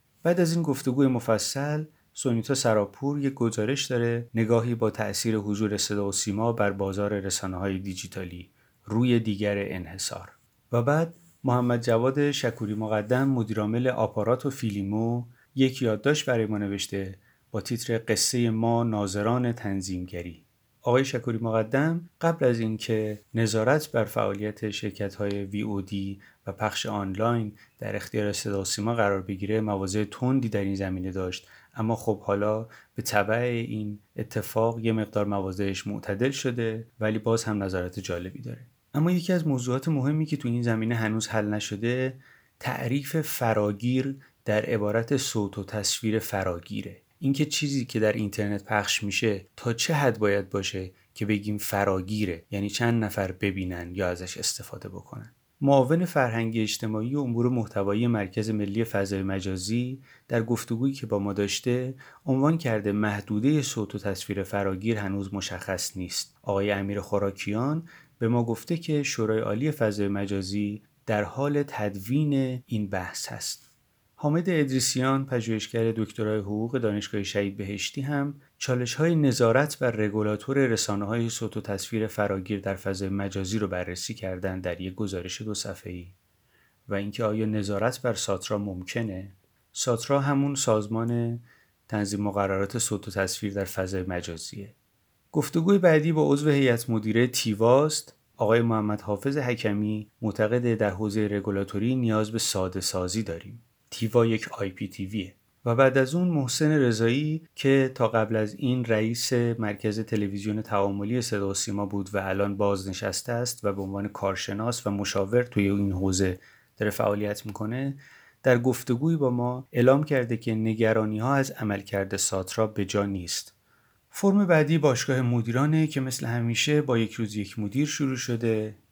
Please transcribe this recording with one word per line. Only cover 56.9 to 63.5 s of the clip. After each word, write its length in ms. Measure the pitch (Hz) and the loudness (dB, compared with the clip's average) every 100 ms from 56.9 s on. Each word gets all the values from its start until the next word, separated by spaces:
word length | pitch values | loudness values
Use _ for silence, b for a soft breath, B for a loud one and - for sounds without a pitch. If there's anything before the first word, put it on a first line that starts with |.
| 110 117 143 | -4 -2 -2
و 40 | |
امور 300 | 135 117 120 | -2 0 2
محتوایی 580 | 123 104 104 98 104 120 | 0 -2 -2 0 2 2
مرکز 420 | 113 95 110 107 | 2 0 -2 -2
ملی 340 | 107 101 107 | -2 -2 -2
فضای 400 | 113 104 98 98 | 0 0 0 -2
مجازی 760 | 95 95 92 92 92 117 123 131 B B - | -2 -2 -4 -4 -2 -2 -2 -8 B B -4
در 160 | 120 | -2
گفتگویی 500 | 113 117 - 117 135 | 0 -2 -2 -2 -2
که 120 | 135 107 | -2 -2
با 140 | 104 | -2
ما 140 | 101 | 0
داشته 600 | 98 101 - 127 123 127 127 B B - | 0 0 0 -2 -2 -4 -10 B B -2
عنوان 320 | 131 143 165 | 2 4 2
کرده 340 | 139 110 104 | 0 0 0
محدودهٔ 680 | 104 107 104 - 104 131 | 2 0 0 -2 0 2